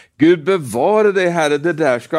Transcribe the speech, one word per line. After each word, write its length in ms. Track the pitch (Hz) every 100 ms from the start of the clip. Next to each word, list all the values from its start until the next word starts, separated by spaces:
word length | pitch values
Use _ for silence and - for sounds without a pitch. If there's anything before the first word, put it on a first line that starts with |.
| - -
"Gud 280 | 160 175
bevare 680 | 143 196 127 113 170 214 208
dig, 160 | 196 180
Herre, 300 | 170 151 147
det 140 | 165
där 260 | 156 151 120
ska 200 | -